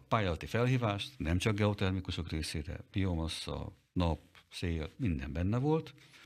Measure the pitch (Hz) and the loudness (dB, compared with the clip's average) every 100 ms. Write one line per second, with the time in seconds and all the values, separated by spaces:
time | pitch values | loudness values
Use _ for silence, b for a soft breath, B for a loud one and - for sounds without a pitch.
0 | - 113 98 80 - 113 123 127 113 101 | 0 2 2 0 0 2 2 2 2 0
1 | - - 78 90 113 104 104 104 95 95 | -4 -4 0 2 4 4 2 2 0 0
2 | 92 90 82 80 78 82 76 - - 101 | -2 -6 -4 -4 -4 -6 -6 -10 -6 0
3 | 95 85 80 - - 71 73 - _ - | 0 0 -2 -4 -6 -6 -8 -12 _ 0
4 | 87 80 - - - - 92 82 73 - | 2 2 -4 -20 -18 -6 -2 -2 -4 -4
5 | 123 76 69 71 90 117 143 160 160 - | -2 -2 -2 -2 0 2 2 0 -2 -14
6 | B B | B B